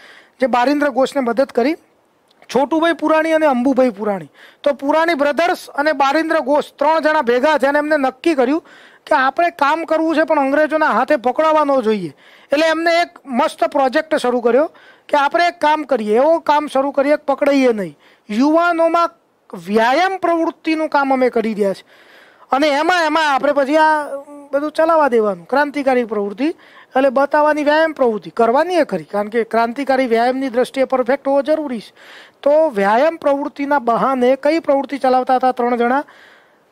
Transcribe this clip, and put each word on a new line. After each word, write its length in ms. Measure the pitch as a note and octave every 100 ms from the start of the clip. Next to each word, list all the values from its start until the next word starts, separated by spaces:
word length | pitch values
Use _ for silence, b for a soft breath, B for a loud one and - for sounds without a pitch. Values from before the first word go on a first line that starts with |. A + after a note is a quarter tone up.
| B B B B
જે 80 | B3+
બારિન્દ્ર 420 | A#3+ B3 D4 C#4+
ઘોષને 320 | A#3+ B3+ C#4+
મદદ 300 | A#3+ A3+ C4+
કરી, 240 | - B3+ F4 _ _ _ _ _ _ - A#3
છોટુભાઈ 380 | C#4+ D#4+ E4
પુરાણી 380 | E4 D4+ D#4 D#4+
અને 140 | D#4+ D#4
અંબુભાઈ 440 | B3 B3 B3 B3+
પુરાણી. 400 | G3 G#3+ G3 D3 _ B B
તો 100 | C#4+
પુરાણી 400 | B3+ C#4 D#4 E4
બ્રધર્સ 560 | D#4+ C#4+ C#4 E4+ F4+ -
અને 240 | - D4+
બારિન્દ્ર 460 | C#4 C4+ D4+ E4 E4
ઘોષ 340 | B3+ D4 -
ત્રણ 260 | - C#4+ D#4+
જણા 220 | D4+ D#4
ભેગા 360 | A#3+ B3 D4 D4
થયા 120 | C4
અને 100 | C#4+
એમને 180 | D4 D#4
નક્કી 380 | B3+ - E4+ C#4
કર્યું 280 | B3 D#4+ - B B B -
કે 100 | D4+
આપણે 360 | C4 C#4 E4+
કામ 340 | E4+ C#4 D#4+ D#4
કરવું 300 | D#4 D#4+ D4+
છે 80 |
પણ 160 | D#4+ D4+
અંગ્રેજોના 480 | C4+ C#4+ D4+ D#4 D4+
હાથે 280 | G#3+ B3+ D4
પકડાવા 480 | B3 B3 D#4 D#4
ન 180 | C#4+ C4+
જોઈએ. 320 | A3 G#3+ E3 - b b b
એટલે 140 | C#4+ D#4+
એમને 360 | D#4+ E4+ E4+
એક 180 | E4+ - C#4
મસ્ત 380 | A#3+ D4+ -
પ્રોજેક્ટ 520 | E4+ C#4+ C4 B3+ D#4 D4+
શરૂ 260 | B3 B3
કર્યો 260 | A#3 A#3+ D#4+ - B B B
કે 100 | D4
આપણે 300 | C#4 E4+ F4
એક 120 | E4+
કામ 240 | D4 D#4
કરીએ, 320 | C#4+ B3 G#3 G#3+
એવો 240 | D4 E4
કામ 280 | - D4+ D4+
શરૂ 240 | - C#4
કરીએ 260 | C#4 C#4 D4
કે 60 |
પકડાઈએ 500 | C#4+ C4 C#4+ C#4 B3+
નહીં. 240 | A3 F3 - b b b
યુવાનોમાં 800 | G#3 C#4+ D#4+ F4 E4 E4 E4+ E4 - _ _ _ G3+ E3+
વ્યાયામ 520 | G#3+ A3+ C#4 F#4+ F#4+
પ્રવૃત્તિનું 720 | F4 E4+ E4 - D#4+ D#4 D#4
કામ 240 | C#4+ C4+
અમે 160 | C4 B3+
કરી 240 | A#3+ A3
રહ્યા 200 | G#3 G3
છીએ 120 | F#3 - b b b b b b
અને 160 | C4 D4+
એમાં, 380 | C#4 D#4+ F4+ D#4
એમાં 280 | D#4 D#4
આપણે 200 | C4+ C#4
પછી 240 | C#4+ C4+ D#4
આ 260 | D#4 D4+ C#4+ C#4 C#4+ C#4+ C#4+
બધું 200 | C#4 D4+
ચલાવવા 360 | D4+ D#4+ E4 C#4+
દેવાનું, 400 | A3+ G#3+ F3+ E3
ક્રાંતિકારી 580 | B3+ D4 C#4+ C4+ B3+ A3+
પ્રવૃત્તિ. 440 | G#3 G3+ G3+ D4 - B B B
એટલે 200 | C4 C4+
બતાવવાની 540 | B3 C#4 D4+ D4+ D4+
વ્યાયામ 300 | C#4+ D4+ D#4+
પ્રવૃત્તિ 360 | C#4+ B3 G#3+ E3+
કરવાની 460 | - A3+ B3+ E4 F4
એ 80 |
ખરી, 200 | C#4 F3+
કારણ 260 | D3+ G3+ G#3
કે 140 | A#3
ક્રાંતિકારી 640 | A3 A3+ A#3 A#3+ C4+ C4 B3+
વ્યાયામની 420 | A3+ A#3+ C4 C4+
દ્રષ્ટિએ 360 | A#3 B3 C#4 B3+
પરફેક્ટ 420 | C4 B3 C#4 C#4
હોવો 140 | C#4
જરૂરી 400 | C4+ D#4 D4 A#3
છે. 120 | - - B B B B
તો 280 | C#4 D4+ D#4+
વ્યાયામ 480 | G3+ G3 A3+ D#4 E4
પ્રવૃત્તિના 600 | D4 C#4 C#4+ - C#4 C#4+
બહાને 560 | A#3 A3+ B3 C4+ B3 C4
કઈ 240 | D4 D#4+
પ્રવૃત્તિ 380 | - C#4 C4 C#4
ચલાવતા 380 | C4 B3+ B3+ B3+
હતા 160 | B3+
ત્રણ 260 | B3 A#3+ B3
જણા? 260 | A#3+ C4+ D4+ b b b b b b